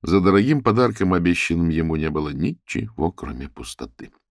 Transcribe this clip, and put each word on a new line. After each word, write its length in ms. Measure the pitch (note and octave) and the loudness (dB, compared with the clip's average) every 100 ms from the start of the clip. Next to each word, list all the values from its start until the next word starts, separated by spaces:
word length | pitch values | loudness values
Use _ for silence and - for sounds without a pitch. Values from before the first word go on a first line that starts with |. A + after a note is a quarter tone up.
За 180 | - G2 | 2 2
дорогим 420 | F#2 G2 A#2+ D3 | 4 4 4 2
подарком, 520 | A#2 G#2+ B2 G#2+ F#2 | 2 2 2 2 0
обещанным 560 | F#2 F2 F2 - E2+ E2+ | 2 2 2 0 0 0
ему, 260 | D#2+ D#2+ D#2+ | 0 0 -2
не 140 | D#2 | -2
было 180 | D2+ D2+ | -2 -4
ничего, 800 | C#2+ D#2 - _ - A1 - D#2+ | -4 -4 -4 _ -8 -8 -4 -4
кроме 380 | - C#2 B1+ C2+ | -4 -12 -10 -14
пустоты. 640 | - B1 - B1 _ - _ _ | -14 -16 -14 -16 _ -20 _ _